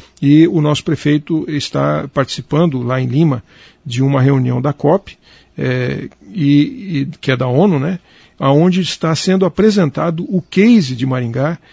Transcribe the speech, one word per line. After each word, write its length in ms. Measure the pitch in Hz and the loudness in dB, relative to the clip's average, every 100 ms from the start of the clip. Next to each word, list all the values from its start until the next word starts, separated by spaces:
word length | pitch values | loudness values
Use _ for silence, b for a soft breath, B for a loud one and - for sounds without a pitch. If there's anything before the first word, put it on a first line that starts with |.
| B _ | B _
E 240 | 143 151 165 | 4 6 6
o 100 | 180 | 2
nosso 240 | 151 147 | 0 0
prefeito 600 | - 151 147 147 147 160 - | -2 -2 0 -2 -2 -4 -4
está 580 | 147 - 143 143 151 135 | -6 -4 -2 -2 -2 -4
participando 720 | 139 131 - - 151 175 127 | -4 -4 -8 -4 0 0 -2
lá 180 | 120 131 | -4 -4
em 80 | 127 | -2
Lima 340 | 135 165 123 b b b b 131 | 0 0 0 b b b b -8
de 180 | 120 | -2
uma 180 | 135 139 | 0 2
reunião 400 | 131 135 123 123 | 2 2 0 -2
da 120 | 135 | -4
cop, 440 | - 147 190 - - b b b - | -2 0 0 -2 -20 b b b -8
eh, 520 | 131 127 127 - - - - | -4 -4 -4 -6 -10 -16 -12
e, 100 | 202 | -2
e, 680 | 143 143 147 - 196 147 139 - | 2 2 2 -4 -6 -6 -6 -6
que 100 | - | -4
é 60 | 127 | -2
da 100 | 127 | 0
onu, 320 | 131 202 147 | 2 2 2
né? 180 | 151 185 b b b - | -2 -6 b b b -4
Aonde 380 | 135 147 180 180 | 0 4 4 2
está 340 | 170 - 160 | -2 -4 -4
sendo 320 | 160 - 190 185 | -2 0 0 0
apresentado 800 | - 214 202 151 156 165 165 185 | 2 2 2 0 -2 -4 -4 -4
o 120 | 185 | -6
case 540 | - 185 220 233 135 123 | -2 2 4 4 2 -4
de 100 | 131 | -4
Maringá 520 | 127 120 123 147 170 b | -4 -4 -4 -4 -4 b